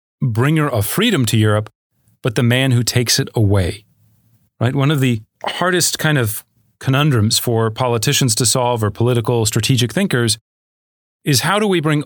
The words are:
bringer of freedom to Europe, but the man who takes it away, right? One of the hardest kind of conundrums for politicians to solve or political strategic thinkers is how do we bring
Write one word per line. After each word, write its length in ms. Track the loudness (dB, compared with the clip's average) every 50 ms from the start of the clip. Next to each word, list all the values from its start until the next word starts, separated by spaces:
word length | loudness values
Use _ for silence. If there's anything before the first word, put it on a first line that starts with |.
| _ _ _ _
bringer 480 | -4 -2 0 0 2 2 2 0 0 0
of 160 | 0 -2 -2
freedom 400 | -2 0 0 0 2 2 0 0
to 100 | 0 2
Europe, 360 | 2 2 2 2 0 -2 -6 -14 _ _ _ _ _ _ _ _ _
but 140 | -6 -4 -2
the 80 | 0 2
man 260 | 2 2 2 2 2
who 140 | 2 0 0
takes 360 | 0 0 0 0 0 0 -2
it 100 | -2 -4 -2
away, 500 | 0 2 2 2 2 0 -2 -4 -8 -16 _ _ _ _ _ _ _ _ _ _ _ _ _ _ _
right? 160 | -2 -2 0
One 160 | 0 0 0
of 80 | 2 2
the 240 | 2 0 0 -2 -6 _ _ _ -10
hardest 540 | -10 -4 -2 -2 0 0 0 0 -2 -2
kind 220 | -2 0 0 2 2
of 260 | 0 -2 -4 -8 -12 _ _ _ _ _ _ _
conundrums 600 | -2 0 0 2 2 2 2 2 2 2 0 0
for 320 | -2 -2 0 0 -2 -2
politicians 640 | -2 -2 -2 -2 0 0 0 0 0 0 0 0 0
to 100 | 0 0
solve 380 | 0 0 2 2 0 0 0 -2
or 80 | -2
political 560 | -2 0 0 0 0 0 0 0 0 0 0
strategic 440 | 0 -2 -2 0 0 0 0 0 -2
thinkers 460 | -2 -2 -2 0 0 0 0 0 -2 -4 _ _ _ _ _ _ _ _ _ _ _ _ _ _ _ _ _
is 160 | -2 -2 0
how 160 | 0 0 0
do 100 | 0 0
we 120 | 0 0 0
bring 240 | 0 0 -2 -2 -2